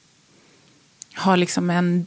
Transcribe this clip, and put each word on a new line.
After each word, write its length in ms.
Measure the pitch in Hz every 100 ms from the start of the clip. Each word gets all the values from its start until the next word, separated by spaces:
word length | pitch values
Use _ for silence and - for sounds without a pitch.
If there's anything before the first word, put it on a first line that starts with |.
| _ _ _ _ _ _ _ _ _ _ -
har 240 | - 190 185
liksom 320 | 175 - 175
en 360 | 175 180 175